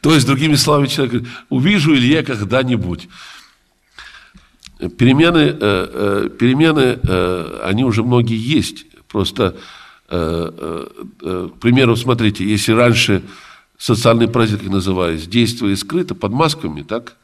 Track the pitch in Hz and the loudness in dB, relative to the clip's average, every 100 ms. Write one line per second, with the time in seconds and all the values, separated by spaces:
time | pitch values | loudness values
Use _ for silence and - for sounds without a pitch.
0 | 143 156 123 135 156 143 151 147 139 147 | 4 2 2 0 2 2 2 2 0 -2
1 | 127 120 120 - _ 131 156 208 147 139 | -2 -2 -6 -16 _ 0 2 2 4 4
2 | 123 156 139 117 98 123 127 117 90 82 | 4 2 0 -6 -2 0 0 -2 -2 -8
3 | - - - - _ _ _ _ _ - | -12 -20 -20 -20 _ _ _ _ _ -20
4 | - - - - _ _ - - 85 - | -20 -20 -20 -20 _ _ -20 -12 -12 2
5 | 120 135 170 170 147 - 101 92 90 65 | 4 6 4 4 2 2 0 0 -2 -4
6 | 101 101 - - 120 135 160 151 127 113 | -2 0 -4 0 0 4 2 4 0 0
7 | - 92 90 90 82 - 87 104 131 107 | 0 0 0 -2 -8 -8 -4 0 0 0
8 | 120 120 117 113 120 151 101 - - _ | 2 2 2 -2 0 -2 -2 -10 -20 _
9 | _ 104 92 - 95 - - - - _ | _ -4 -4 -2 -4 -4 -20 -20 -20 _
10 | _ 85 80 85 82 82 82 82 - 52 | _ -6 -4 -4 -6 -10 -10 -10 -12 -16
11 | - _ 82 90 90 - 117 123 123 113 | -18 _ -8 -8 -10 -2 2 4 4 2
12 | 120 120 107 98 104 104 - 110 120 120 | 0 0 0 0 -2 0 2 4 4 4
13 | 117 95 - - - - _ _ - 110 | 2 0 -2 -20 -20 -20 _ _ -2 2
14 | 117 117 113 117 110 104 98 98 92 92 | 2 4 2 2 0 0 -2 -2 0 -2
15 | 87 80 85 117 117 120 107 98 - 165 | -2 -4 -2 0 0 0 -2 -2 -4 -4
16 | 180 - 101 123 160 - 80 73 71 113 | -4 -6 -4 0 -2 -2 -8 -10 -8 -10
17 | 120 _ | -10 _